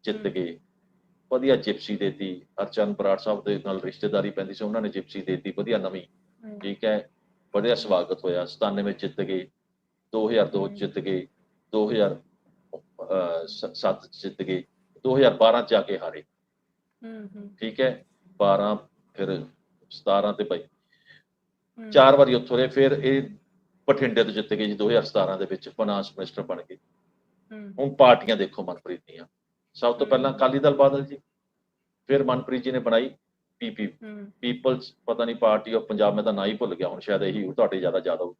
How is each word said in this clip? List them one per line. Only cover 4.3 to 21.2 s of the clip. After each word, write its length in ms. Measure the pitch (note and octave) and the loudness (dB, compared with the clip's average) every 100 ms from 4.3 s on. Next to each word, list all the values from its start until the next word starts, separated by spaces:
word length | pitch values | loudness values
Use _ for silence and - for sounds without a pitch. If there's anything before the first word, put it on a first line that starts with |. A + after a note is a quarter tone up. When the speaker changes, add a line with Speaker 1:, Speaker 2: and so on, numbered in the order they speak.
| G2+ G2 | -6 -10
Speaker 1:
ਸੀ, 120 | G2 G#2+ | -8 -4
ਉਹਨਾਂ 160 | A2+ | -4
ਨੇ 80 | G#2+ | -4
ਜਿਪਸੀ 320 | G2 F#2 G2 | -6 -10 -12
ਦੇਤੀ, 320 | F#2+ F2+ G2 F#2+ | -6 -4 -4 -8
ਵਧੀਆ 200 | G#2 A2 | -2 -2
ਨਵੀਂ, 260 | F#2+ F#2+ - _ _ _ A3 | -2 -10 -14 _ _ _ -20
Speaker 2:
ਹਮ। 140 | G#3 | -12
Speaker 1:
ਠੀਕ 260 | G2 G2+ A2 | -10 -4 -2
ਹੈ, 240 | G#2+ - _ _ _ _ G2+ | -2 -4 _ _ _ _ -2
ਵਧੀਆ 200 | A2+ A2+ | 0 0
ਸਵਾਗਤ 480 | A2 F#2 F2 F#2 | 2 0 0 -4
ਹੋਇਆ। 220 | F#2 F2 F2 | -2 -4 -4
ਸਤਾਨਵੇਂ 480 | - G#2+ G2+ G2+ | -4 -2 -2 -4
ਜਿੱਤ 280 | F#2+ G2 - | -4 -8 -6
ਗਏ, 260 | F#2 F#2+ D#2 _ _ _ _ _ _ | -4 -4 -8 _ _ _ _ _ _
ਦੋ 180 | A2 A2 | -2 2
ਹਜ਼ਾਰ 160 | A#2 G2 | 2 2
ਦੋ 220 | G2+ G2 | 0 -4
Speaker 2:
ਹਮ। 60 | |
Speaker 1:
ਜਿੱਤ 260 | G2+ G2+ G2+ | -6 -6 -6
ਗਏ, 280 | F2+ F#2+ F2+ _ _ _ _ | -4 -4 -6 _ _ _ _
ਦੋ 200 | A2 G#2+ | 0 0
ਹਜ਼ਾਰ, 280 | A2 G2 - _ _ _ _ _ - | 2 2 0 _ _ _ _ _ -20
ਅਹ, 720 | _ - F2+ F#2 F2 E2 E2 | _ -18 -4 -2 -2 -4 -6
ਸ-, 260 | - - | -10 -12
ਸੱਤ 360 | - G2+ F#2 - - | -4 -2 -2 -8 -12
ਜਿੱਤ 200 | G2 - | -12 -8
ਗਏ, 220 | F#2 F#2 - _ _ _ | -4 -4 -6 _ _ _
ਦੋ 140 | C3 C3 | 0 6
ਹਜ਼ਾਰ 160 | B2+ | 6
ਬਾਰਾਂ 300 | - A2+ A#2 | 6 6 6
ਚ 60 | A2 | 4
ਜਾ 120 | A2 | 0
ਕੇ 160 | G2 F#2 | 2 -6
ਹਾਰੇ, 260 | E2 D#2 - _ _ _ _ _ _ _ A3+ | -6 -12 -18 _ _ _ _ _ _ _ -18
Speaker 2:
ਹਮ, 220 | A3 G#3 G#3 | -16 -18 -18
ਹਮ। 120 | G3+ - | -20 -12
Speaker 1:
ਠੀਕ 200 | A2+ A2 | -12 -2
ਹੈ, 260 | C3 - _ _ _ | -2 -2 _ _ _
ਬਾਰਾਂ, 480 | _ G2+ G2 G2+ G#2 - _ _ | _ 2 4 2 -2 -6 _ _
ਫਿਰ 320 | - F#2+ F2+ E2 _ _ _ _ | -8 -4 -4 -8 _ _ _ _
ਸਤਾਰਾਂ 440 | - - G2 G#2 | -8 2 2 2
ਤੇ 100 | G2+ | -2
ਬਾਈ, 200 | G2+ F2 - _ _ _ _ - | -4 -4 -6 _ _ _ _ -20